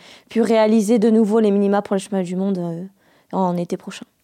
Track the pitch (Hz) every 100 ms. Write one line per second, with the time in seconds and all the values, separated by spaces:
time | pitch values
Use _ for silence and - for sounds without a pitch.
0 | - - - 220 220 220 214 226 202 233
1 | 226 220 202 226 208 202 202 202 202 196
2 | - 190 175 185 196 180 170 165 190 _
3 | _ _ _ 185 185 175 175 180 - -
4 | - _